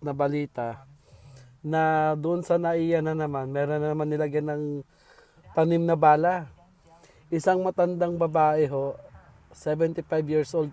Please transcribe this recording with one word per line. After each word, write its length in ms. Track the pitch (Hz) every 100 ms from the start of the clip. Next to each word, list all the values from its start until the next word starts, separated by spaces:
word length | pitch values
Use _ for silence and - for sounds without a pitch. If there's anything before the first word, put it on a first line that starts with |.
| 151
nabalita 800 | 139 143 147 147 - 117 110 - - _ - - - - - 151
na 480 | 160 160 156 156
doon 320 | 151 156 175 170
sa 160 | 170
naiya 400 | 170 165 165 165
na 160 | 156 160
naman, 320 | 151 139 135
meron 320 | 139 143 151
na 160 | 151 151
naman 80 | 151
nilagyan 480 | 151 151 147 151
ng 120 | 147 147 147 139 _ _ - _ _ -
tanim 320 | - 160 170
na 160 | 170 165
bala. 480 | 151 151 170 180 151 - _ _ _ - - - -
Isang 320 | 165 170 185
matandang 560 | 185 185 175 180 175 170
babae 560 | 165 160 156 156 147
ho, 240 | 139 139 - - - - - -
seventy-five 720 | - - 151 165 160 156 160
years 320 | 151 156 143 170
old 160 | 151